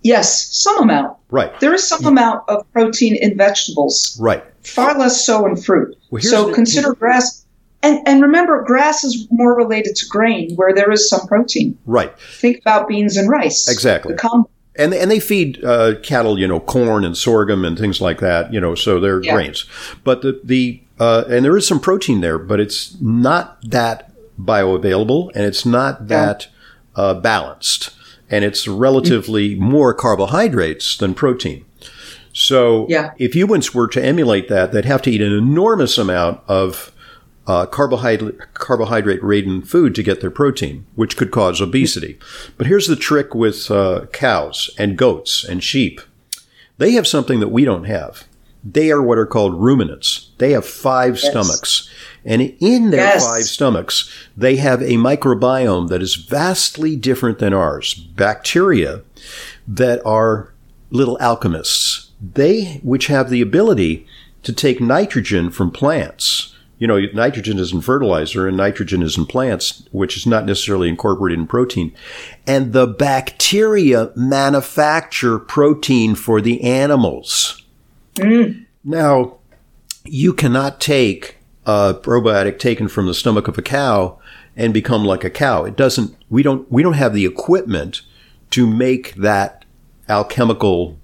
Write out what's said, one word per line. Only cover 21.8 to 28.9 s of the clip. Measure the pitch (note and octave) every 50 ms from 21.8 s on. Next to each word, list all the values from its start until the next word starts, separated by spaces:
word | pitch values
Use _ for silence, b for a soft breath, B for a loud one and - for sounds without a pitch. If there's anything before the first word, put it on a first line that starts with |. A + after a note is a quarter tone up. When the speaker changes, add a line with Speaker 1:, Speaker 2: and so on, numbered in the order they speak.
Speaker 2:
protein | - F#3+ F#3 G3+ - - B2 G2
there, | E2+ E2+ D#2+ D#2+
but | E2+ F2+ G#2+ G2+
it's | G#2+ G#2+ - - - - - -
not | C3+ A2 A2+ A#2+ B2 C3 D#3+ F3 F3 - - _ - A2+
that | A2+ B2 A#2 A#2 A2+ - - - _ - - - _ -
bioavailable | F#2+ G2 G#2+ G#2 F#2+ F#2+ F#2+ F#2 F#2+ G2 F#2 F#2+ A2 A2 C3 D#3+ F3+ F3+ -
and | G2+ G#2
it's | G2+ G2 - -
not | B2 A#2+ B2 C3+ C#3 C3+ -
Speaker 1:
Yeah. | A2
Speaker 2:
that, | G#2 G#2+ G#2 G#2+ G#2 G#2 - - - b b b b b b b _ _
uh, | - G2 G2 F#2
balanced. | F2 F2 A2+ A2 F#2+ D2 C2+ - _ - - - - - - b b b b b b b _
And | G#2+ G#2 G2+
it's | G2+ G2+ - - G#2+
relatively | F#2+ G2+ B2+ C3+